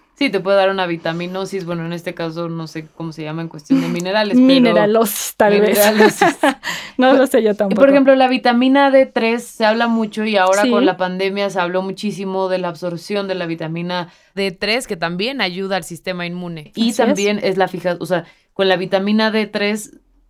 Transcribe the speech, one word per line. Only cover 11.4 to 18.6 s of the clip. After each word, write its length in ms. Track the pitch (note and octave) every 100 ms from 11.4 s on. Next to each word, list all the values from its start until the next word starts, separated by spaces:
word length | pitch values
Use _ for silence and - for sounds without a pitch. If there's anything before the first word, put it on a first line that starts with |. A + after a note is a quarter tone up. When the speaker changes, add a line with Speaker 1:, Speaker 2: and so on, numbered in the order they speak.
| G3+
Speaker 1:
se 80 | F#3
habló 240 | F3 F#3
muchísimo 640 | F#3+ F#3 G#3 F3 G3 F#3+ F#3+
de 80 | F#3
la 120 | F3+
absorción 580 | D#3 F3 E3+ - G3+ G3
de 80 | F#3
la 100 | E3+
vitamina 640 | E3 D#3+ E3 F3 F3+ F3 _ _
D 160 | G3 G3
tres, 360 | F3 G3+ A#3+ B3+
que 100 | F3+
también 420 | E3+ F3 A3+ C#4
ayuda 360 | F#3 F3 F#3+ F#3+
al 80 |
sistema 420 | - E3 F#3+ F3+ F3
inmune. 460 | F3 F3 E3 D3
Y 80 | -
Speaker 2:
Así 80 | A3+
es. 80 | -
Speaker 1:
también 420 | A3+ F#3+ G3+ G#3
es 140 | G3 F#3
la 100 | F3+
fija-, 300 | F#3 F3 F3
o 60 | E3+
sea, 160 | F3 - _ _
con 140 | -